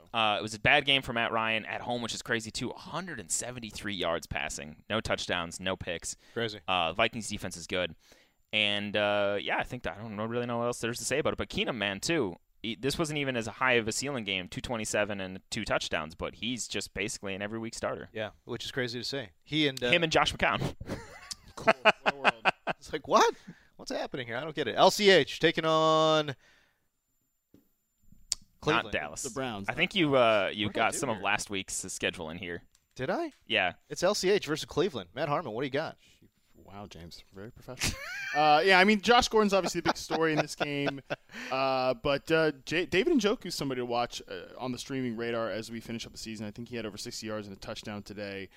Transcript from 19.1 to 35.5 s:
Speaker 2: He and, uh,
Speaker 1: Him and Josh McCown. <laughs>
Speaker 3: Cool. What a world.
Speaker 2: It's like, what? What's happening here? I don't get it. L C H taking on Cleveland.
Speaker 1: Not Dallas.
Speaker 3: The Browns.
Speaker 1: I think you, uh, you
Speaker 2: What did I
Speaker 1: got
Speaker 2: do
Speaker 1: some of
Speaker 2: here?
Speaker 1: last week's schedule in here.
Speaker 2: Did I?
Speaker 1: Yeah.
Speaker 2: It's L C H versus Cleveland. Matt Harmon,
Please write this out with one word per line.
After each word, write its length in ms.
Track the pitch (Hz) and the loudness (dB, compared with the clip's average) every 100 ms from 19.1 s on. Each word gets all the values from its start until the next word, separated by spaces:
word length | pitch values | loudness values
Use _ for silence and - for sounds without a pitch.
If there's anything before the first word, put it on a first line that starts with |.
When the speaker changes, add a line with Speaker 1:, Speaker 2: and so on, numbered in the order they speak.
| 139 107 _ | -8 -10 _
Speaker 2:
He 240 | - 151 147 | -4 2 2
and, 140 | 131 | 2
uh, 60 | 123 | 2
Speaker 1:
Him 140 | 170 | 4
and 80 | 165 | 4
Josh 220 | 160 151 | 2 2
McCown. 280 | - 190 107 139 - - | 2 0 0 -2 -6 -10
<laughs> 100 | - - - - - - | -10 -10 -18 -16 -16 -16
Speaker 3:
Cool. 200 | - - - | 0 0 4
What 140 | 214 - 208 | 4 4 -2
a 100 | 143 | 2
world. 180 | 202 190 185 - - | 0 2 -2 -2 -8
Speaker 2:
It's 240 | - - | -8 -8
like, 160 | 160 135 | -10 2
what? 260 | 208 - - - - _ - | 6 6 2 -16 -20 _ -18
What's 160 | - | -8
happening 340 | 269 277 147 120 | -6 -6 -6 -4
here? 120 | 113 | -6
I 40 | |
don't 140 | 160 156 | -4 -2
get 140 | 123 | -2
it. 60 | 104 | 6
L 120 | 180 | 6
C 200 | - 202 | 8 8
H 300 | 185 127 - | 8 6 4
taking 260 | 165 165 160 | 2 4 2
on 680 | 160 160 156 156 156 147 131 _ _ _ _ _ _ _ _ _ _ _ - _ _ _ _ - - - - - _ | 4 6 6 6 4 2 -6 _ _ _ _ _ _ _ _ _ _ _ -20 _ _ _ _ -20 -20 -10 -10 -10 _
Cleveland. 240 | - 117 107 | 0 0 2
Speaker 1:
Not 80 | |
Dallas. 280 | 98 76 80 | -4 -4 -8
Speaker 3:
The 80 | - | -8
Browns. 360 | 139 131 104 101 | -4 -4 -4 -4
Speaker 1:
I 40 | |
think 200 | 127 180 | 0 0
you, 220 | 196 151 131 | 2 4 6
uh, 340 | 117 107 92 | 8 6 4
you 160 | 90 104 | 0 -2
Speaker 2:
What 60 | |
did 60 | 113 | 2
I 40 | 110 | 0
Speaker 1:
got 80 | |
Speaker 2:
do 40 | - | 2
Speaker 1:
some 100 | 139 | -2
of 80 | 107 | -2
Speaker 2:
here? 80 | 98 | 0
Speaker 1:
last 240 | 104 - | 0 -2
week's 260 | 101 95 - | -6 -4 -8
schedule 540 | 95 - 98 90 80 | -8 -2 -4 -2 -8
in 80 | 87 | -8
here. 260 | 87 87 - _ _ - | -8 -10 -12 _ _ -8
Speaker 2:
Did 140 | 135 | -4
I? 240 | 226 330 - - | -2 -4 -10 -2
Speaker 1:
Yeah. 260 | 107 92 - _ | 0 0 -2 _
Speaker 2:
It's 120 | 151 | 0
L 140 | 175 208 | 0 2
C 140 | 180 | 2
H 160 | 202 139 | 0 0
versus 180 | 151 - | -6 -2
Cleveland. 440 | - 185 131 87 | -2 0 -2 -8
Matt 140 | 110 151 | -6 -2
Harmon, 240 | 147 151 | -2 -2